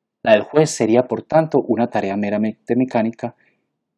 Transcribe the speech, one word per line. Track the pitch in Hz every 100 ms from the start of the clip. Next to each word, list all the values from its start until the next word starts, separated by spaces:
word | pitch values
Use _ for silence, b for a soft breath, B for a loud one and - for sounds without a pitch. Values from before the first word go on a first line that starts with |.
| _ _
La | 113
del | 107
juez | - 147 156
sería, | - 110 117
por | - 110
tanto, | - 156 156 139
una | - 113 120
tarea | 107 98 101
meramente | 101 104 110 - - 120
mecánica | 127 117 113 - 117 - _ _ _ _ _